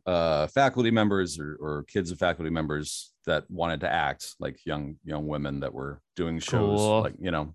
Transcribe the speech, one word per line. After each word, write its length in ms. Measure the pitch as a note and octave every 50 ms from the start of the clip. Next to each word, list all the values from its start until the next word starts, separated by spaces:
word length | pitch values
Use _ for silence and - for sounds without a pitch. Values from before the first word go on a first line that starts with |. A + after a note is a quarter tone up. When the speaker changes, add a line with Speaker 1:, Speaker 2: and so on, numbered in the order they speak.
| -
Speaker 1:
uh, 400 | F#2 F2+ E2+ E2 E2 D#2 D2 D2+ -
faculty 420 | - C3+ C#3 C3 B2+ B2+ A#2+ A2+
members 480 | A2+ A2 G#2+ G#2 G2+ G2 F#2 E2 D2 D#2+
or, 180 | D2 D2+ D2+ -
or 220 | D2 D#2 D2+ D2 C#2
kids 260 | - - G#2 F2+ E2
of 80 | F2+ -
faculty 320 | F#2 F2 E2 E2+ E2 D#2+
members 600 | E2 D#2+ D#2 D2 D2+ D2 D2+ - - - - - _ _ -
that 180 | E2+ E2 D2+ - -
wanted 300 | F#2 E2+ E2+ E2+ D#2+ D2
to 120 | E2 -
act, 420 | D#2 E2+ D2+ C#2 C2 - - - - -
like, 180 | - C#2 C2 - -
young, 320 | E2 D2+ D2 D2 C#2+ D2+ - -
young 220 | - D#2 D2+ D2+ D2+
women 320 | D2+ D2 C#2+ C#2+ C#2+ C#2
that 120 | C#2 C2 -
were 260 | C2 C2+ C#2+ C#2+ - _ _ -
doing 220 | - E2+ E2 E2 E2
shows, 380 | - - B2+ G#2+ - G2+ G#2 G#2
Speaker 2:
Cool. 200 | G#2 G#2+ G#2+ A2
Speaker 1:
like, 120 | A2 - - -
you 100 | F#2 F#2
know, 240 | E2 D#2 D2+ D2+